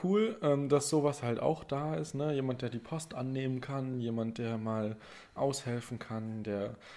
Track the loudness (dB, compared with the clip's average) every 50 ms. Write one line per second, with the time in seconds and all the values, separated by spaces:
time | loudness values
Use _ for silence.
0 | 2 4 4 4 4 2 2 2 2 4 4 4 4 4 4 4 4 4 4 4
1 | 4 4 2 0 0 0 0 2 2 2 2 0 -2 -4 -2 -2 0 0 0 -2
2 | -2 -2 -2 -2 0 0 2 2 0 0 0 -2 -2 -4 -4 -4 -6 -6 -6 -6
3 | -6 -6 -6 -4 -2 -2 0 0 0 0 0 -2 -2 -4 -4 -2 -2 -2 -2 -2
4 | 0 0 0 0 0 0 -2 -2 -2 -2 0 0 0 0 0 2 0 0 -2 -6
5 | -10 -16 -18 -18 -18 -12 -2 0 0 2 0 0 -2 -2 -2 -2 -4 -6 -8 -8
6 | -6 -6 -6 -6 -4 -4 -6 -4 -2 -2 0 0 -2 -2 -4 -8 -14 -18 -18